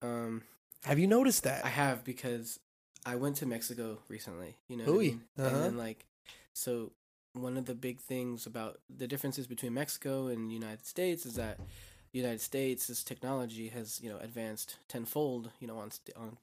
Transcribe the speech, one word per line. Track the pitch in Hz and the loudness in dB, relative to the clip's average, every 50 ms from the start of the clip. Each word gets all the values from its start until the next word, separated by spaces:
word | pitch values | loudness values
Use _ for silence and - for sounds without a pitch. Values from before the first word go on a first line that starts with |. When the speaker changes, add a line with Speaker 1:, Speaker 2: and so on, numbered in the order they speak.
Speaker 1:
um, | 123 120 120 117 117 113 113 113 - - - _ _ _ - - - | -4 -2 -2 -2 -2 -2 -4 -4 -6 -10 -20 _ _ _ -20 -8 2
Speaker 2:
Have | 139 143 151 | 4 6 8
you | 180 | 8
noticed | 196 220 247 269 262 - - - | 10 10 10 10 8 8 6 4
that? | 131 135 - - | 4 2 2 0
Speaker 1:
I | 131 | 0
have, | 117 143 143 135 127 117 - | 4 4 4 4 4 2 -2
because | 131 120 - - 123 120 117 113 - - - _ _ _ _ _ _ _ - - | -6 -6 -4 -2 -2 -2 -2 -2 -6 -8 -10 _ _ _ _ _ _ _ -10 -6
I | 123 123 | -2 0
went | 123 135 143 143 | 2 2 2 2
to | - 151 | 2 0
Mexico | 127 117 113 117 - 120 120 113 110 107 - - - | 0 0 0 -2 -4 -4 -4 -4 -4 -4 -6 -10 -12
recently, | 107 104 - 104 87 87 90 78 - _ _ - | -12 -10 -8 -8 -8 -8 -8 -10 -12 _ _ -8
you | 123 | -6
know | 117 113 | 0 4
what | 139 | 6
I | 170 | 6
Speaker 2:
Ooh, | 220 | 8
Speaker 1:
mean? | 208 143 117 117 - _ - 139 | 6 6 2 0 -8 _ -4 0
Speaker 2:
uh-huh. | 131 131 | 2 4
Speaker 1:
And | 135 143 156 | 4 4 4
then, | 180 240 240 | 2 2 0
like, | 113 113 110 - - _ _ _ _ - - - - _ - | -2 -4 -6 -8 -12 _ _ _ _ -20 -20 -20 -20 _ -8
so | - - 131 120 120 113 - - _ _ _ _ _ _ _ | -4 -2 0 0 -2 -2 -6 -10 _ _ _ _ _ _ _
one | - 127 127 127 127 131 | -8 -6 -4 -2 -2 -2
of | 127 | -2
the | 131 123 | -2 -4
big | 117 127 127 123 - | -2 -2 -4 -4 -4
things | - - 127 127 123 123 120 113 - | -6 -4 -2 0 0 -2 -2 -4 -6
about | - 120 113 110 107 - - _ _ 131 | -8 -6 -4 -6 -6 -6 -10 _ _ -8
the | 131 127 | -6 -4
differences | 120 139 139 - 139 131 143 127 | -4 -2 -2 0 -2 -2 -2 -4
between | 123 120 - 135 120 117 | -6 -6 -4 -2 -2 0
Mexico | 135 147 147 - - - 139 135 135 131 127 | 0 0 -2 -4 -4 -2 -2 0 0 0 0
and | 120 113 113 110 | 0 -2 -2 -4
the | 113 | -4
United | 113 110 107 107 113 - | -4 -4 -6 -6 -8 -10
States | - - 175 180 185 170 160 - | -6 0 2 2 2 2 0 -2
is | 123 113 | -6 -4
that | 120 113 110 - - - - - - - - - - - - | -4 -4 -4 -4 -6 -10 -12 -12 -16 -18 -20 -20 -20 -20 -6
United | - 127 123 120 117 110 | -4 0 0 0 0 0
States' | - - - 135 135 131 127 - - - 120 - - | -4 -2 0 2 2 2 2 0 -2 -4 -4 -4 -4
technology | - 127 - - 127 135 131 123 113 113 113 113 110 | -6 -6 -4 -2 -2 0 0 0 -2 -4 -6 -8 -6
has, | 117 120 110 107 - - | -6 -8 -6 -6 -8 -8
you | 120 110 | -6 -8
know, | 104 90 | -8 -8
advanced | - 113 117 117 113 110 107 - - - - - _ _ | -10 -8 -6 -6 -4 -4 -4 -6 -8 -10 -10 -16 _ _
tenfold, | - 123 117 - - 151 151 135 127 120 117 113 - - | -6 -6 -4 -2 0 2 2 2 0 -2 -4 -8 -10 -10
you | 127 | -10
know, | 117 113 113 | -10 -8 -8
on | 104 107 | -8 -10
st-, | - - - - - | -12 -12 -14 -14 -12
on | - 113 110 117 - | -12 -12 -12 -12 -14